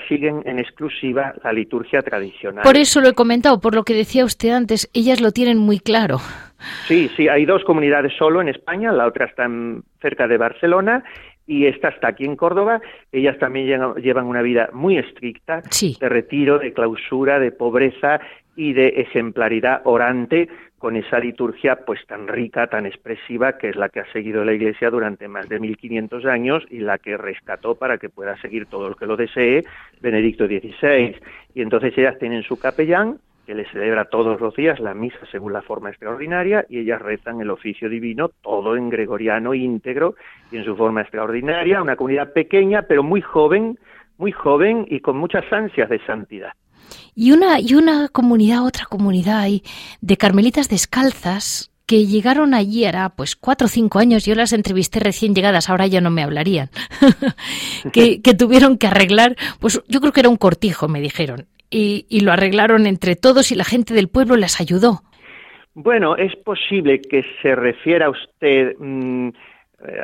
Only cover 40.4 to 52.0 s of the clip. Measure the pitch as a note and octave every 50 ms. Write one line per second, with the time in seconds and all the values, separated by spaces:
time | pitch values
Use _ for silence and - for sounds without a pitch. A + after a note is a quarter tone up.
40.4 | _ - A#2 A2+ G2+ A2+ G2+ F#2+ A2+ A2+ A2 A2 G#2 - - G#2+ A2 G#2+ A2+ A#2+
41.4 | B2+ D3 E3 F3 E3 F3 G3 G3 F3 C#3+ B2+ - C3 C3 C3+ C#3+ C#3 C#3+ - E3
42.4 | D#3 - G3 G3 G3 F#3+ G#3 G#3 G3 - D#3+ C#3+ C#3 D#3 F#3+ G3+ - - - D#3+
43.4 | D3+ D3 E3+ G#3 A3+ A3+ B3 - _ _ - - - _ _ - E3+ G#3 - -
44.4 | - D3 C#3+ D3 F3+ G#3+ A3+ A#3 G3+ - D#3 C3 - D3 C3 C3+ E3 E3+ - F#3
45.4 | - - A3 G#3 A3 G3 - - A2+ G#2+ A2+ G#2+ - - A2 A2 G2+ - A2 F#2+
46.4 | F#2+ F#2+ - _ _ _ _ _ _ - - - - _ - A3 A3+ B3+ C#4+ E4
47.4 | F#4+ F#4 D#4+ C4 - A#3 C4 D4+ E4 D#4+ D#4 D4 D4 C#4+ - - A#3+ A#3+ A#3+ A3
48.4 | G#3+ G#3+ A#3+ A#3+ B3 B3+ - - - - - G3 G3+ G3+ F#3 F#3 E3+ G3+ G#3+ A3
49.4 | G3+ G3 G3+ G3 - - - - - - - - - F3 G3 - - G3+ F#3 G3
50.4 | G#3+ B3 - D4+ C#4 - A3 F3 - - - B3+ C4+ C4+ - - - F3+ F#3 G3+
51.4 | - - - - - - _ _ _ - A3+ A3